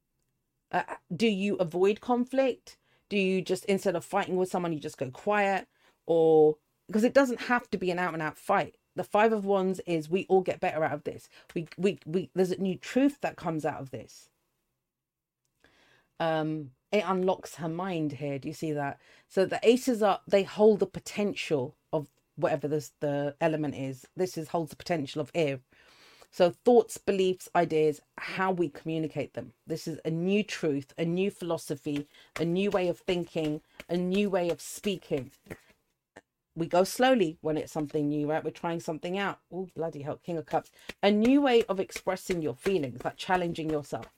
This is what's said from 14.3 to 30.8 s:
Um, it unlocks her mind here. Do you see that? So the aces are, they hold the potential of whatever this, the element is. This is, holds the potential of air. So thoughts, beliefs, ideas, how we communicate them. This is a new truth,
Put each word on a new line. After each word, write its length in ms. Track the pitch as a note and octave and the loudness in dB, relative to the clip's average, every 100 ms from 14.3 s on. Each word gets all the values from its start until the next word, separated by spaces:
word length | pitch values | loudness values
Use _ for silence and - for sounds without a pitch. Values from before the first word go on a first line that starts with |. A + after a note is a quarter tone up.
| _ _ _ _ _ _ _ _ _ _ _ _ _ _ _ _ _ _ - | _ _ _ _ _ _ _ _ _ _ _ _ _ _ _ _ _ _ -4
Um, 520 | E3 D#3+ D#3 D#3 C#3 - _ | 0 2 0 -2 -8 -16 _
it 140 | G#3 F3 | 0 2
unlocks 500 | F#3 F#3 - - - | 2 2 0 -4 -8
her 120 | E3 | -6
mind 440 | E3 F#3+ E3+ D3+ | -4 -2 -2 -2
here. 260 | C3 D3 C#3 | -4 -6 -6
Do 100 | D3 | -8
you 60 | |
see 180 | D3 D#3 | -6 -4
that? 260 | D3 C#3+ - _ _ _ | -2 -4 -8 _ _ _
So 160 | G3 | 0
the 160 | F#3 - | 0 2
aces 400 | G#3+ B3 - A3+ | 4 4 2 2
are, 180 | G#3 F3 - | 2 0 2
they 160 | G3+ | 0
hold 380 | F3+ F#3 G#3+ G3+ | 2 4 4 4
the 60 | G3 | 0
potential 880 | - - - G#3 - - D#3 D#3 - _ | -4 -8 -4 -2 -4 -2 -2 -2 -10 _
of 160 | D#3+ C#3+ _ _ - | -6 -6 _ _ -2
whatever 300 | E3 D3 C#3+ | -2 0 -2
this, 260 | D3+ C3+ - | -4 -6 -6
the 360 | D3 C#3+ C#3+ - | -4 -2 -4 -2
element 340 | E3 D#3 D3+ | 0 0 -4
is. 320 | A2+ C3+ B2+ - E3 | -6 -8 -10 -10 -6
This 220 | F#3 - | -4 -6
is, 100 | D3+ | -6
holds 220 | F3 D#3 | -4 -4
the 60 | - | -8
potential 440 | - E3+ C3+ D3+ | -4 -4 -4 -6
of 100 | C#3 | -4
air. 260 | E3+ D3 C3+ _ _ _ - - - _ | 0 0 -2 _ _ _ -20 -20 -20 _
So 200 | - F3 - | 2 2 4
thoughts, 340 | B3 A#3+ - - | 6 6 4 -2
beliefs, 500 | - G3 F#3 F3+ - | -2 0 0 -2 -2
ideas, 480 | F3 E3 D#3 D#3 C#3+ _ - | 0 2 4 2 0 _ -14
how 320 | - - F#3+ | -8 -4 -2
we 180 | F3+ D#3+ | 0 -2
communicate 680 | - D#3+ D#3+ D#3 D3+ - | -4 -6 -4 -4 -4 -8
them. 180 | - A#2 - - | -10 -12 -14 -10
This 180 | D#3+ E3 | -8 -8
is 140 | - | -8
a 60 | D#3+ | -4
new 320 | E3 F3+ G3+ | -2 0 0
truth, 500 | G3+ - E3 C#3+ | -2 -4 -2 -2